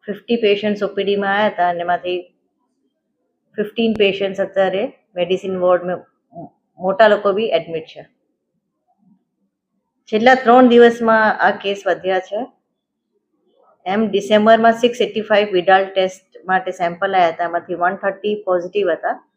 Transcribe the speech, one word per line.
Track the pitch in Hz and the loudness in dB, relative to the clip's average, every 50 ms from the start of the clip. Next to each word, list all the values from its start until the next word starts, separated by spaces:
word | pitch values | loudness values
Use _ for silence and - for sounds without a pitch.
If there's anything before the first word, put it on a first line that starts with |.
| _ | _
ફિફ્ટી | 214 196 - _ - 240 | -12 -14 -12 _ -4 -4
પેશન્ટ્સ | 233 220 202 202 202 214 214 208 202 208 | 0 2 0 0 0 -2 -4 -4 -4 -6
ઓ | |
પી | 196 202 202 196 | -6 -4 -4 -2
ડીમાં | 196 202 196 202 196 196 | -2 -2 -2 -2 -2 0
આવ્યા | 202 214 | 0 0
હતા | 208 196 190 175 175 | -2 0 -2 -2 -2
અને | 175 170 | -2 -4
એમાંથી | 170 175 175 175 - 180 180 180 180 _ _ _ _ _ _ _ _ _ _ _ _ _ _ _ _ _ _ _ _ _ _ _ _ _ _ | -2 -4 -4 -4 -4 -6 -6 -6 -8 _ _ _ _ _ _ _ _ _ _ _ _ _ _ _ _ _ _ _ _ _ _ _ _ _ _
ફિફ્ટીન | - 214 208 _ - 226 226 214 | -8 -8 -6 _ -2 -2 -2 2
પેશન્ટ્સ | 202 208 196 190 196 196 190 190 196 | 2 2 0 2 -2 -6 -6 -4 -6
અત્યારે | 196 190 - 196 190 185 185 196 226 285 _ _ _ _ _ | -6 -4 -2 -2 0 0 0 -4 -6 -6 _ _ _ _ _
મેડિસિન | 180 175 175 185 180 - 190 185 | -6 -2 -2 -2 -4 -4 -6 -4
વોર્ડમાં, | 180 180 180 180 175 175 180 180 - - _ _ _ _ _ _ 165 160 - _ _ _ _ _ _ | -2 0 2 2 0 0 -6 -8 -8 -10 _ _ _ _ _ _ -20 -20 -20 _ _ _ _ _ _
મોટા | 175 185 190 196 220 | -6 -6 2 4 4
લોકો | 208 208 208 208 202 190 | 4 4 2 0 -2 -2
બી | 208 226 | -2 -2
એડમિટ | 220 - 160 160 - 165 160 160 | -2 -4 -4 -4 -6 -12 -12 -12
છે. | - - 147 - _ _ _ _ _ _ _ _ _ _ _ _ _ _ _ _ _ _ _ _ _ _ _ _ _ _ _ _ _ _ _ _ _ _ _ _ _ _ _ _ - 220 | -14 -20 -20 -20 _ _ _ _ _ _ _ _ _ _ _ _ _ _ _ _ _ _ _ _ _ _ _ _ _ _ _ _ _ _ _ _ _ _ _ _ _ _ _ _ -6 -4
છેલ્લા | 214 226 247 262 | 2 4 4 4
ત્રણ | 254 262 226 240 254 254 | 4 4 4 6 6 6
દિવસમાં | 247 233 240 240 233 233 233 233 226 220 220 220 214 - - | 8 8 8 6 6 4 0 0 0 2 2 2 0 0 0
આ | - 190 | 0 0
કેસ | 202 202 - 196 196 196 - | 0 -2 -6 -6 -6 -4 -4
વધ્યા | 190 170 - - 185 190 185 | -4 -4 -2 -2 -4 -4 -4
છે. | 185 - 202 214 254 - _ _ _ _ _ _ _ _ _ _ _ _ _ _ _ _ _ _ _ _ _ _ _ _ _ _ _ | -4 -6 -10 -10 -10 -10 _ _ _ _ _ _ _ _ _ _ _ _ _ _ _ _ _ _ _ _ _ _ _ _ _ _ _
એમ | 180 190 214 226 202 | -4 -2 -2 -2 0
ડિસેમ્બરમાં | 190 202 202 - 214 214 208 220 226 220 220 226 226 | -2 -4 0 2 2 4 6 6 6 6 6 2 2
સિક્સ | 226 247 240 240 - | 4 0 -2 0 0
એટી | 214 202 - 220 | -4 -2 -2 -8
ફાઈવ | 208 - 214 202 208 202 | -2 2 2 2 2 2
વિડાલ | 190 180 170 190 190 190 196 190 - | -2 0 4 4 4 2 2 -2 -2
ટેસ્ટ | 196 185 185 185 - _ _ _ - - | -2 -2 -2 -4 -12 _ _ _ -18 -6
માટે | 185 185 185 185 185 | -2 -2 -2 -2 -6
સેમ્પલ | 180 - 180 170 175 175 196 196 196 | -6 -4 -4 -4 -4 -4 -4 0 2
આવ્યા | 185 175 | 2 2
હતા, | 165 160 - 175 | 2 0 -4 -6
એમાંથી | 170 170 175 - - 180 | -4 -4 -6 -6 -6 -6
વન | 165 175 180 196 | -2 -2 -2 -2
થર્ટી | 190 - 196 190 - - 208 208 208 - | -2 -6 -6 -6 -4 -6 -6 -6 -6 -4
પોઝિટિવ | - 185 180 175 180 - 208 196 180 | -2 -2 -2 -2 -4 -4 -2 -2 -2
હતા | 160 - - 185 262 254 _ _ _ | -2 -4 -4 -8 -8 -8 _ _ _